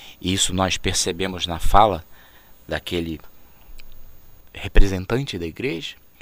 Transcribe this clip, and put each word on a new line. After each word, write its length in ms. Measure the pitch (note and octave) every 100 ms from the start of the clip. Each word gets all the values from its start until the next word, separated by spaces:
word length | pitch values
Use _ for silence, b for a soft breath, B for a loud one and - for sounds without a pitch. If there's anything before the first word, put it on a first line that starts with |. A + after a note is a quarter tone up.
| B B
e 120 | F2+
isso 220 | F#2 -
nós 220 | F#2 F#2+ -
percebemos 680 | F#2+ F#2 - F2 G2 F2+ F2
na 120 | E2
fala 460 | - G2 A2 E2+ - B B B B - -
daquele 520 | D#2 - F2 E2 D#2 - - - - - - - - - - - - -
representante 840 | - - - G2+ F#2+ F#2 A#2+ C#3 F#2+
da 80 | E2+
Igreja, 500 | D#2+ A#2+ E3 - - - B